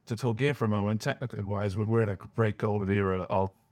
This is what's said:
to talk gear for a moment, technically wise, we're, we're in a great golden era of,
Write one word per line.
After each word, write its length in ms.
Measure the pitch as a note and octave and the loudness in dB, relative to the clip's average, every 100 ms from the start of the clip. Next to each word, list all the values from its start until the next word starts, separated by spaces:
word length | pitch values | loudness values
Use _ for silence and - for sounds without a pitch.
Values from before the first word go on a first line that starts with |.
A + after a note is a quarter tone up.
| - | -6
to 80 | A2 | -4
talk 220 | B2 A2 | -2 0
gear 160 | C#3 | 0
for 120 | C#3 A2 | 0 0
a 20 | |
moment, 340 | G#2 G2+ G#2+ | 0 0 0
technically 420 | C#3+ - B2+ - | -2 -4 -6 -6
wise, 340 | G2 G2+ G#2 G2 | -4 -2 -2 -2
we're, 80 | G#2+ | 2
we're 180 | A#2 | 2
in 60 | G#2+ | 2
a 60 | F#2 | -2
great 420 | - - A2 - | -6 0 0 2
golden 320 | G#2+ G#2 F#2+ | 0 2 2
era 300 | G2+ G2 F#2 | 2 2 0
of, 280 | F2 G2+ F#2+ - _ | 0 0 0 -4 _